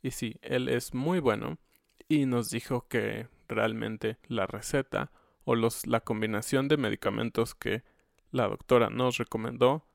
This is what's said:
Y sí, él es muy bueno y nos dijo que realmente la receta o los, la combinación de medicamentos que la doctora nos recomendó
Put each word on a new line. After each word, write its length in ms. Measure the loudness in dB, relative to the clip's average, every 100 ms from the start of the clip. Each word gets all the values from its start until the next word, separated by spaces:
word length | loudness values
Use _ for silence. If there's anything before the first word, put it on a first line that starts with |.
Y 60 | -6
sí, 260 | -4 -6 -6
él 260 | -4 -2 0
es 260 | -2 -2
muy 260 | -4 0 2
bueno 380 | 2 0 -2 -8 _ _ _ _ 0
y 180 | 2 4
nos 240 | 2 0
dijo 380 | -4 -2 -4 -2
que 400 | -2 0 -4 -10 _ _
realmente 720 | 0 0 0 -4 -4 -6 -6 _
la 200 | -2 -2
receta 680 | -4 -2 -2 0 -4 -4 _ _ _
o 120 | -2 2
los, 300 | 2 0 -2
la 120 | -2
combinación 680 | 0 -2 0 -2 0 0 2
de 80 | 2
medicamentos 800 | 2 -2 -2 -2 -2 0 -2 -2
que 260 | -4 -4 -6 _ _ _ _
la 180 | -2 0
doctora 420 | -2 4 4 6
nos 280 | 2 0 0
recomendó 680 | -4 -4 -6 4 4 4 _